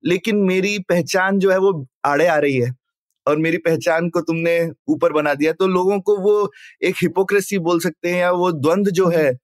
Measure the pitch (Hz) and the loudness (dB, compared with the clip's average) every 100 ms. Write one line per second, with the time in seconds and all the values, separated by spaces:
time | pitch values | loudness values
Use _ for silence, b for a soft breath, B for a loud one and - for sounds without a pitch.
0 | - 185 226 208 190 185 196 208 185 175 | -2 -2 0 0 2 0 -2 -4 -2 -2
1 | 139 190 185 196 190 185 196 175 131 _ | 0 0 0 0 2 2 2 0 -8 _
2 | 139 143 170 156 147 131 120 127 _ _ | -2 2 2 2 2 0 -2 -6 _ _
3 | _ _ - 151 160 165 165 160 165 160 | _ _ -2 0 0 0 0 0 0 0
4 | 170 170 165 165 170 170 165 - - 151 | 0 -4 -4 -4 -2 -2 -2 -6 -6 0
5 | 170 151 147 143 151 165 190 185 185 202 | 0 0 0 0 -2 0 0 2 0 0
6 | 190 208 190 208 202 B B B 175 190 | 0 0 2 2 0 B B B -4 -2
7 | 175 170 190 202 190 202 165 175 175 156 | -2 -2 0 0 -2 -4 0 0 -2 -6
8 | 175 180 180 180 180 165 139 185 202 180 | -4 0 0 2 0 0 0 0 0 0
9 | 180 170 147 127 | 2 2 0 -2